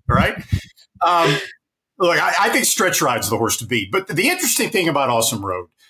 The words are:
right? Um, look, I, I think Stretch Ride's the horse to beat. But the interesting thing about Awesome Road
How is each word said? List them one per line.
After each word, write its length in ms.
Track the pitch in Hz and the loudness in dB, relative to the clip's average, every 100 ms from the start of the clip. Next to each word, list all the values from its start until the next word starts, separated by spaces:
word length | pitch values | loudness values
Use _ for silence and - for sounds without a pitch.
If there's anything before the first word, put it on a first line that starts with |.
| - | -2
right? 280 | 123 175 196 - - - _ _ - 175 | 0 0 -2 -4 -4 -4 _ _ -2 2
Um, 320 | 175 160 147 - - _ _ _ - | 4 2 0 -6 -16 _ _ _ -2
look, 180 | 180 156 | 0 2
I, 160 | 160 165 | 0 0
I 100 | 220 | 0
think 160 | 254 - | 0 0
Stretch 380 | - 185 175 | 0 0 2
Ride's 260 | 147 117 117 | 0 0 -2
the 80 | 110 | 0
horse 200 | 110 - | 0 -2
to 100 | 120 | -2
beat. 240 | 123 98 | -4 -2
But 160 | 190 190 | -4 -2
the 220 | 165 247 | 0 0
interesting 420 | 359 285 - 220 | 0 -2 0 0
thing 160 | 202 170 | 0 0
about 240 | 143 131 | 2 2
Awesome 340 | 117 113 110 98 | 2 0 -2 -6
Road 220 | 92 90 _ | -6 -8 _